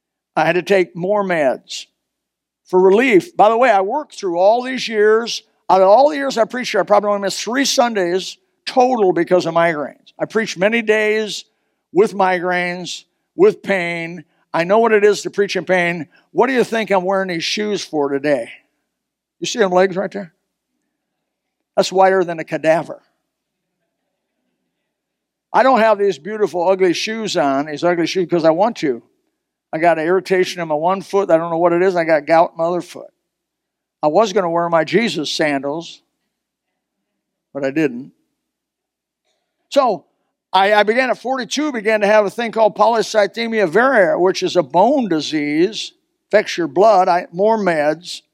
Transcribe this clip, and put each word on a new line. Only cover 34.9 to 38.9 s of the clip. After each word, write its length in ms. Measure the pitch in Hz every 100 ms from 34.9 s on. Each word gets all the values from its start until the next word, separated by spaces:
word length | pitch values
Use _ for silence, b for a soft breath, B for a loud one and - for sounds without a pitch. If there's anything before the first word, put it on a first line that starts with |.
| 180 226 160 143
sandals, 720 | - 156 139 139 160 170 - _ _ _ _ _ _ _ _ _ _ _ _ _ _ _
but 120 | 139
I 60 | 139
didn't. 420 | 143 151 120 151 _ _ _ _ _ _ _ _